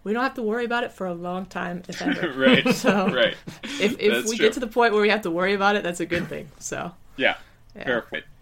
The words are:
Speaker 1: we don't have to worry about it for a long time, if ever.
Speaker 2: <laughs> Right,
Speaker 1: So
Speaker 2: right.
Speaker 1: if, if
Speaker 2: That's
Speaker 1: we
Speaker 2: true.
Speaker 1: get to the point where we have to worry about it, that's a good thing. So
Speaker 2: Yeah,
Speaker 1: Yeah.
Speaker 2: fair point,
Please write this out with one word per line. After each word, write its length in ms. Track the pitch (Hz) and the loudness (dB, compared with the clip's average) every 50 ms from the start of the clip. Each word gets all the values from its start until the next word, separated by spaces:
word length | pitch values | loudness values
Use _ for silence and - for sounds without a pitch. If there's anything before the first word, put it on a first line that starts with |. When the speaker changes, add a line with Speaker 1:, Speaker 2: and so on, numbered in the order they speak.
| - | -6
Speaker 1:
we 80 | 190 | -4
don't 120 | 214 240 262 | -2 -2 -2
have 100 | 262 269 | -4 -4
to 100 | 262 226 | -4 -4
worry 220 | 208 220 247 240 | -2 -2 -2 -2
about 180 | 226 240 240 247 | -2 -2 -2 -4
it 80 | 233 | -4
for 160 | - - 190 | -6 -8 -6
a 60 | 180 175 | -6 -6
long 320 | 170 175 180 180 185 190 | -6 -6 -6 -6 -6 -8
time, 360 | 180 - 180 180 180 180 175 - | -8 -8 -8 -6 -6 -6 -8 -10
if 140 | - 175 - | -10 -10 -6
ever. 320 | - 294 - - 180 156 127 | -4 -4 -2 -2 -2 -4 0
Speaker 2:
<laughs> 40 | |
Right, 300 | 269 262 254 247 - 247 254 - | 4 6 8 8 8 6 4 2
Speaker 1:
So 320 | - - 208 190 208 185 196 | 4 4 2 4 4 2 2
Speaker 2:
right. 280 | 175 170 113 98 - - - - - - - | 2 4 2 2 2 -4 -14 -16 -16 -14 -12
Speaker 1:
if, 340 | - - - 185 214 - | -10 -4 0 0 0 0
if 140 | - - 208 | 2 0 2
Speaker 2:
That's 180 | 220 - - 214 | 2 2 0 0
Speaker 1:
we 60 | 240 | 0
Speaker 2:
true. 100 | 214 214 | 2 2
Speaker 1:
get 60 | 220 - | 2 2
to 40 | 285 | 0
the 80 | 247 | -6
point 240 | 220 - 247 233 226 | -2 0 2 2 4
where 100 | 208 214 | 4 4
we 60 | 208 214 | 2 2
have 120 | 202 214 | 2 0
to 100 | 208 175 | 0 -2
worry 220 | 165 175 185 196 202 | -2 0 0 0 0
about 240 | 190 196 202 208 | 2 2 2 2
it, 60 | 202 - | 2 -2
that's 180 | 175 180 - | -4 -4 -4
a 40 | 165 | -4
good 220 | 165 170 170 156 | -2 -2 -4 -4
thing. 220 | 151 147 147 - 151 - - | -4 -8 -10 -10 -12 -18 -14
So 320 | - - 139 135 170 175 - - - - - | -10 -8 -8 -8 -8 -10 -12 -14 -20 -14 -4
Speaker 2:
Yeah, 220 | 135 127 104 - - - - - _ - - - | 0 0 0 0 0 -10 -20 -20 _ -20 -20 -16
Speaker 1:
Yeah. 120 | - - | -10 -4
Speaker 2:
fair 160 | 131 123 113 | -2 -2 -2
point, 240 | - - - 78 - - - - | -2 -4 -10 -10 -10 -12 -20 -20